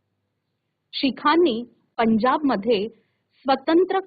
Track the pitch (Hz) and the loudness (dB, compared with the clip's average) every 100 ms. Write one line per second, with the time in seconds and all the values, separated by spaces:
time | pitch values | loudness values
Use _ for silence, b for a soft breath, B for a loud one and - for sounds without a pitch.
0 | _ _ _ _ _ _ _ _ _ - | _ _ _ _ _ _ _ _ _ -6
1 | 277 - 294 330 339 226 247 _ _ - | -4 -2 0 2 2 0 -8 _ _ -2
2 | 226 220 247 311 285 202 220 202 220 b | 0 2 0 0 -2 -2 0 -2 -2 b
3 | b b b _ 262 269 - 330 370 381 | b b b _ -4 -2 2 2 2 -2